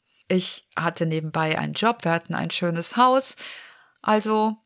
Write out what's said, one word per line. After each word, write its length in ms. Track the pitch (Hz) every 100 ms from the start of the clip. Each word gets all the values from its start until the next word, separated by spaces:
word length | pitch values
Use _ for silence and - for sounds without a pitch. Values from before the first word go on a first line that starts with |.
| _ _ -
Ich 400 | 185 180 - _ -
hatte 280 | 165 165 165
nebenbei 540 | 160 156 165 156 160
einen 140 | 151
Job, 260 | 151 165 165
wir 80 | 170
hatten 220 | 165 -
ein 160 | 156 160
schönes 460 | - 175 165 170 -
Haus, 400 | 254 262 262 - - - - - _ _
also 560 | - 214 208 214 214 220